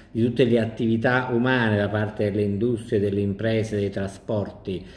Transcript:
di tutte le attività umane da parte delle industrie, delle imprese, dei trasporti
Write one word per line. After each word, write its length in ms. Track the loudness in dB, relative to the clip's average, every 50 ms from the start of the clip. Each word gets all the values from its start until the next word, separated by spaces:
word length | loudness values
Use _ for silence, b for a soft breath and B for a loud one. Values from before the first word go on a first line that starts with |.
| -18 -8
di 120 | -2 0 0
tutte 200 | 2 4 4 4
le 160 | 4 4 2
attività 720 | 2 0 -2 -2 0 0 0 2 2 2 2 2 0 0
umane 460 | 0 0 2 2 2 2 2 2 2 2
da 100 | 2 0
parte 440 | 0 -2 -2 -2 -2 -2 -2 0
delle 100 | 0 0
industrie, 580 | 0 0 0 0 0 0 -2 -2 -4 -2 0 0
delle 200 | 0 0 0 0
imprese, 560 | 0 -2 -2 -2 -2 0 0 0 0 -2 -2
dei 160 | -2 -2 -2
trasporti 920 | -2 -4 -6 -6 -8 -10 -8 -4 -2 -2 -2 -4 -8 -12 -8 -8 -8 -8 -8 B B